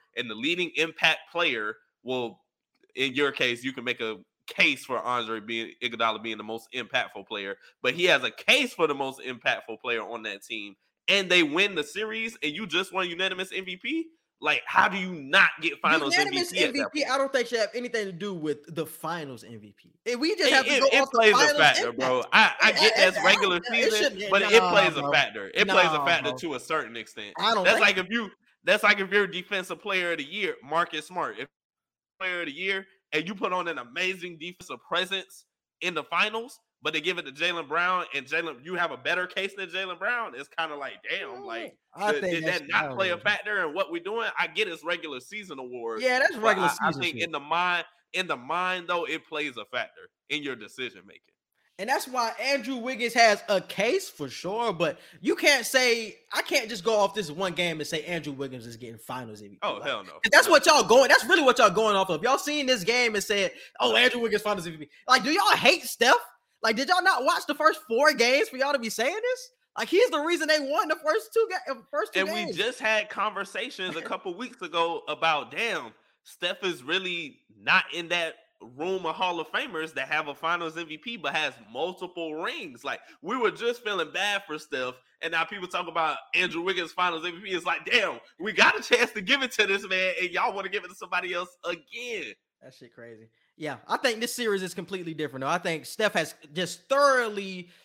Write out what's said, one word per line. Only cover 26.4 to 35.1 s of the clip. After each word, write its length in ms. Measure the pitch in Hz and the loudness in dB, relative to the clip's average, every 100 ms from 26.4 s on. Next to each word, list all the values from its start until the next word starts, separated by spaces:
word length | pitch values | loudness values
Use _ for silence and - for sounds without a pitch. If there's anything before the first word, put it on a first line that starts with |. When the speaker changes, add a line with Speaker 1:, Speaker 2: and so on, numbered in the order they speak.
| 170 | -6
Speaker 1:
a 60 | 131 | -8
certain 360 | - 160 113 117 | -4 -4 -4 -10
extent. 380 | 107 - 104 160 | -14 -14 -12 -2
Speaker 2:
I 160 | 202 220 | 0 2
don't 80 | |
Speaker 1:
That's 160 | 180 226 | 4 6
Speaker 2:
think 180 | 208 185 | 4 4
Speaker 1:
like 0 | |
if 140 | 180 | -2
you, 180 | 233 208 - _ _ | -4 -6 -12 _ _
that's 200 | 165 208 | 2 4
like 160 | 208 202 | 4 4
if 120 | 190 | 2
you're 140 | 202 196 | 2 2
defensive 560 | 165 175 196 180 165 | -2 -6 -6 -6 -8
player 300 | 208 190 175 | -4 -2 -2
of 80 | 165 | -2
the 40 | |
year, 320 | 143 196 185 123 | -6 -6 -6 -6
Marcus 440 | 123 160 175 156 156 | -4 -2 0 -4 -8
Smart, 320 | 180 135 104 | -6 -6 -6
if 80 | - _ _ _ _ _ _ - | -12 _ _ _ _ _ _ -8
player 220 | 190 180 | -6 -4
of 40 | 160 | -6
the 80 | |
year, 320 | 143 190 196 190 _ _ | -6 -4 -4 -6 _ _
and 140 | 156 165 | -4 -4
you 60 | |
put 200 | 202 220 | -4 -4
on 140 | 180 170 | -2 -4
an 120 | 143 | -6
amazing 580 | 120 147 185 190 180 165 | -8 -6 -4 -4 -10 -12
defensive 420 | 170 175 - 127 - | -14 -14 -14 -14 -6
presence 580 | 165 180 | -4 -2